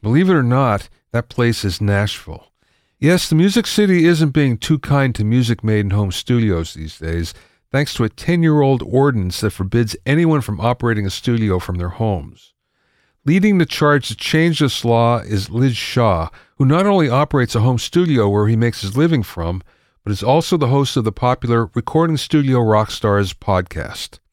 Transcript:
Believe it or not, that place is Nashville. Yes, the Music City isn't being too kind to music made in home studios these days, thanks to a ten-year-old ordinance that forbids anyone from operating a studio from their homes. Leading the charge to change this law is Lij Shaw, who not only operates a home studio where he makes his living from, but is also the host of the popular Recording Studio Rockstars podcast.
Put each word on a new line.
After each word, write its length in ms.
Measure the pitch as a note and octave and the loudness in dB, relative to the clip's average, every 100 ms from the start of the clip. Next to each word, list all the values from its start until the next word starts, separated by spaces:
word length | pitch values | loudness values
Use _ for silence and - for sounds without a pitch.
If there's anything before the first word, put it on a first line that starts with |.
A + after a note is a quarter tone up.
Believe 260 | G#2 C3 F#3 | 2 2 4
it 60 | |
or 80 | F3 | 4
not, 480 | B2 B2+ C3 G2+ - _ _ | 4 2 2 0 -4 _ _
that 180 | A#2 - | -4 -4
place 340 | - A#2 A2 | -2 0 0
is 180 | G2+ F2 | -4 -2
Nashville. 680 | G#2 G2+ G#2 - - - _ _ _ _ _ _ | 0 0 0 -6 -14 -18 _ _ _ _ _ _
Yes, 320 | C#3+ F3+ - | 2 2 2
the 60 | D#3 | 2
Music 320 | F#3+ A#3 - | 4 2 0
City 380 | - G#3 F3+ D#3+ | 0 2 4 4
isn't 260 | E3 D#3 | 4 2
being 260 | C#3+ C#3 A#2 | 2 0 0
too 220 | - D3+ | -2 -2
kind 340 | - C#3+ C3+ | 2 0 2
to 100 | A#2 | 0
music 400 | G#2+ A#2+ A#2+ A#2 | 0 2 0 -2
made 180 | A2 G#2+ | 0 0
in 100 | G2+ | 0
home 200 | G2 G2+ | -2 -2
studios 640 | - - A#2+ A2 F2 E2 | -4 -2 0 0 -2 -4
these 240 | - D#2 - | -10 -14 -10
days, 380 | D#2+ E2+ E2+ - _ _ _ | -6 -4 -6 -10 _ _ _
thanks 220 | C3+ D3 | -4 -4
to 120 | - A2+ | -2 -4
a 40 | |
ten-year-old 720 | - - F3 E3 D3+ C#3 C3 - | -4 -2 0 2 4 2 0 0
ordinance 540 | B2 C#3+ A#2+ F#2 - | 2 2 0 -4 -2
that 100 | G#2 | -4
forbids 440 | - F#2+ A#2+ A2+ - | -4 -2 0 -2 -4
anyone 380 | - D3 E3+ D3+ | -2 0 2 0
from 180 | A2+ G2+ | -2 -4
operating 460 | A#2 B2 A#2+ G#2+ G2 | -2 -2 -2 -2 -4
a 60 | |
studio 480 | - - A#2 A2 F#2 | -4 -2 0 0 -2
from 160 | - F2+ | -4 -6
their 140 | F2 | -6
homes. 680 | - A2 F#2 C#2 - _ _ _ _ _ _ _ _ - | -4 -4 -4 -8 -20 _ _ _ _ _ _ _ _ 0
Leading 320 | F#3 G#3 F#3+ | 2 4 2
the 80 | D#3 | 0
charge 440 | - D3 D3 - | 2 2 2 0
to 60 | G#2+ | -10
change 440 | - D#3 E3 D#3 | -2 2 2 2
this 240 | C#3 - | 0 0
law 360 | A#2+ A#2 A#2 A#2+ | 0 2 2 0
is 300 | - G2+ G2+ | -2 -4 -4
Lij 280 | A#2 C3 A#2 | 0 0 0
Shaw, 500 | - - A#2 F2 D#2+ - _ _ | -4 0 2 0 -4 -10 _ _
who 80 | C3+ | 2
not 200 | D#3 G3+ | 4 2
only 220 | G3 D3 | 2 2
operates 480 | B2+ D3 D3 A#2+ A#2 | 0 0 0 0 0
a 60 | |
home 180 | A2+ B2 | 0 0
studio 480 | - E3+ F3+ C3+ G#2 | -2 0 2 2 2
where 220 | G2+ G#2+ | 2 2
he 80 | A2+ | 2
makes 240 | A#2 - | 0 -2
his 160 | G2 A2+ | -6 0
living 260 | E3 D#3 | 0 0
from, 400 | G2+ - E2 F2+ - _ _ _ | -4 -6 -6 -6 -10 _ _ _
but 80 | - | -8
is 100 | G2+ | -4
also 360 | G#2 D3 D#3+ F3 | 0 0 0 0
the 100 | C3+ | 2
host 300 | C#3 C3+ - | 0 0 -2
of 80 | A2 | -4
the 60 | |
popular 560 | G2+ B2 B2 A#2+ A#2 A2+ | -2 -2 -2 0 -2 0
Recording 440 | - - D#3+ E3 D#3 | -6 -2 0 0 -2
Studio 420 | - D#3 C#3 B2+ | 0 0 2 0
Rockstars 720 | A2+ G#2+ G#2+ - A2 G2+ G2 | 2 2 0 -4 0 0 -2
podcast. 840 | - - F#2 F2+ F2+ - - - - _ | -6 -2 -2 -2 -10 -12 -12 -16 -18 _